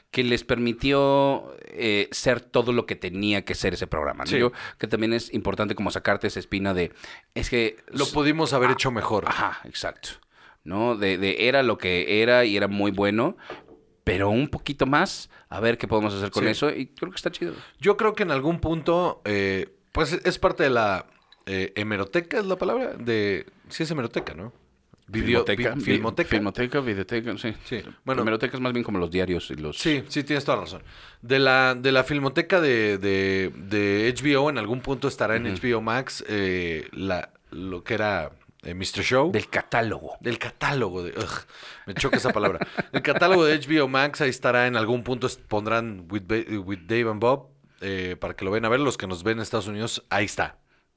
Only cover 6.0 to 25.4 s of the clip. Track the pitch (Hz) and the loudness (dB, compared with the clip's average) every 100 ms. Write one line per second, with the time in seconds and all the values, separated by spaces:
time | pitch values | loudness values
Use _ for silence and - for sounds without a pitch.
6 | - 101 104 - - 98 98 90 85 - | 0 0 -2 -6 -6 -2 0 0 -2 -6
7 | - - _ 123 120 120 113 - - 135 | -18 -18 _ -6 -2 0 0 -4 -8 -2
8 | 143 151 147 160 156 135 127 127 135 113 | 0 2 2 2 2 4 2 2 0 -2
9 | - 104 - - 98 - 60 - 87 - | 0 0 0 -2 -2 -4 -10 -8 -8 -8
10 | - - _ _ - _ 78 98 120 110 | -14 -16 _ _ -20 _ -6 -2 0 2
11 | 98 92 98 85 117 139 123 101 92 87 | 0 2 0 2 4 4 2 0 0 0
12 | - 104 117 123 120 101 101 101 101 101 | 2 2 6 6 4 2 0 0 0 2
13 | 101 107 151 - - - - - _ _ | 2 2 0 -4 -14 -16 -18 -20 _ _
14 | - 92 101 117 147 - - 143 131 147 | -2 0 2 2 0 -4 -6 -2 2 4
15 | 190 - - - _ 82 113 120 104 110 | 2 -4 -14 -20 _ 0 0 2 2 2
16 | 107 98 101 107 107 107 147 - 135 - | 2 0 -2 0 0 2 0 -2 -8 -8
17 | 175 - 175 - 175 - - - 202 208 | -10 -6 -6 -6 -8 -8 -16 0 2 4
18 | 220 220 185 135 147 170 160 165 170 170 | 2 2 0 2 0 0 0 0 2 2
19 | 175 - 104 101 98 95 - _ _ 147 | 2 -2 -2 2 2 0 -4 _ _ -2
20 | 151 170 180 - 185 165 147 117 107 92 | 0 0 0 2 2 4 4 4 4 0
21 | - _ _ - - 95 92 - 107 101 | -4 _ _ -16 -6 -4 -2 -4 -2 -2
22 | 98 175 170 233 190 180 185 240 247 - | 0 -2 -2 -2 -2 -2 -2 -2 -4 -4
23 | 117 110 101 92 - - - - 160 156 | 0 2 2 0 -4 -18 -12 -6 -4 -2
24 | 113 180 - - 113 - _ _ _ _ | -4 -4 -8 -10 -14 -16 _ _ _ _
25 | - 113 110 120 | -8 -2 2 2